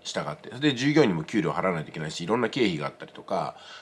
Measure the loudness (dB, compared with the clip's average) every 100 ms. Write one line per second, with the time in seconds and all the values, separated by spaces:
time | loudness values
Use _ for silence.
0 | -8 -6 -6 -8 -10 -2 0 2 4 6
1 | 6 4 0 0 0 2 0 0 -4 -8
2 | -8 -6 0 0 0 2 2 2 -4 -8
3 | -16 -14 -6 -4 -4 -8 -16 -18